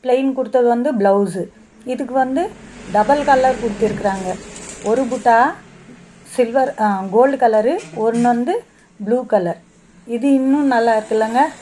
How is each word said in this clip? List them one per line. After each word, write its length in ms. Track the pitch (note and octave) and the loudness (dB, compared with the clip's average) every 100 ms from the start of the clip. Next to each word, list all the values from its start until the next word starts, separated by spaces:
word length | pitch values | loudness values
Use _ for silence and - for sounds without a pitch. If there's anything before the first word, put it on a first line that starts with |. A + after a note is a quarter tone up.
பிளெயின் 300 | B3+ B3+ C4+ | 0 0 0
கொடுத்தது 360 | C4 A3+ B3+ A#3+ | -2 0 2 2
வந்து 240 | A#3 B3+ | 2 0
ப்ளவுஸு. 540 | A#3+ G3 G3 G3 F3+ - - - _ | 2 2 2 0 -4 -10 -12 -20 _
இதுக்கு 300 | B3 B3 B3 | -10 -8 -4
வந்து 360 | C4 C4 C4+ G4+ - - - - | -2 0 -2 -4 -8 -20 -20 -2
டபுள் 320 | G3+ G#3+ D4 | 0 2 2
கலர் 320 | C#4+ C4+ C4 B3+ | 4 4 4 0
கொடுத்துருக்குறாங்க. 840 | A#3 G3+ G#3 G3+ G3+ F#3+ F#3 F#3 - - - - | -4 -2 -4 -2 -4 -4 -8 -10 -14 -18 -18 -10
ஒரு 180 | - A#3 | -2 -2
புட்டா 500 | C4 B3 A#3+ A3+ C4+ F4+ - - - - - - | -2 0 2 4 4 -2 -18 -20 -20 -20 -20 -20
சில்வர், 520 | - - A#3 B3+ C4 - | -10 -2 0 2 0 0
ஆ, 260 | G#3 G3 F#3+ | -2 -2 -2
கோல்டு 260 | G3+ C4+ C4+ | 2 2 2
கலரு, 420 | A#3 G#3+ A3 F4 - - | 2 2 0 -2 -6 -4
ஒண்ணு 260 | A3 A#3 | -2 0
வந்து 420 | A#3+ A#3+ B3 A4 - _ _ _ | 0 0 -2 -4 -6 _ _ _
ப்ளூ 220 | G#3 A#3+ B3+ | -2 -2 0
கலர். 360 | G#3 F3 E3 _ _ _ - - | 0 0 -6 _ _ _ -20 -8
இது 260 | A#3 C#4 | -2 2
இன்னும் 340 | C4+ C4 C#4 C#4+ | 2 2 0 2
நல்லா 300 | A#3+ A#3 A3 | 2 2 0
இருக்குல்லங்க. 440 | A3 A3 A3 A#3 D4+ - | 0 -2 0 0 0 -2